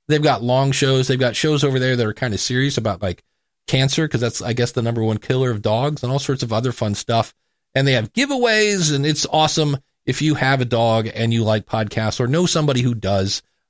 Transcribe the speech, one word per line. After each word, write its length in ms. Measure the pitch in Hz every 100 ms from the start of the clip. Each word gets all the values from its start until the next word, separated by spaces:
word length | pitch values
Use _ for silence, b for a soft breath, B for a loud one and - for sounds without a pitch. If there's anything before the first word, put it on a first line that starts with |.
| -
They've 140 | 151
got 220 | 151 117
long 280 | 120 127 139
shows. 360 | 131 135 135 131
They've 120 | 131
got 160 | 127 113
shows 280 | 156 151
over 160 | 143 131
there 160 | 127 123
that 100 | 110
are 80 |
kinda 240 | 104 127 98
serious 400 | - 123 139 139
about, 240 | 110 87
like, 220 | 95 90 _ _ _ _ -
cancer, 400 | 131 135 - 156
'cause 120 | 120
that's, 220 | 120 -
I 120 | -
guess, 180 | 117 120
the 100 | -
number 220 | 117 117
one 160 | 110 107
killer 320 | - 131 131
of 100 | 110
dogs, 400 | 107 110 143 147
and 80 | 120
all 80 | 139
sorts 220 | 139 135
of 80 | 120
other 200 | 110 127
fun 240 | 117 107 101
stuff. 380 | - 113 110 - _ _ _ 135
And 120 | 139
they 60 |
have 180 | 127 107
giveaways, 800 | - 277 269 240 214 214 196 160
and 120 | 139 147
it's 220 | 147 -
awesome. 460 | 160 156 - 151 139 - _ -
If 160 | 131
you 100 | 156 147
have 240 | 131 135
a 60 | 120
dog 420 | 117 117 113 110
and 180 | - 113
you 120 | 117
like 240 | 110 107 -
podcasts 520 | 113 107 - 110 -
or 80 | 123
know 180 | 156 180
somebody 340 | 160 151 131
who 140 | 123 117
does, 480 | 95 98 98 - - _ _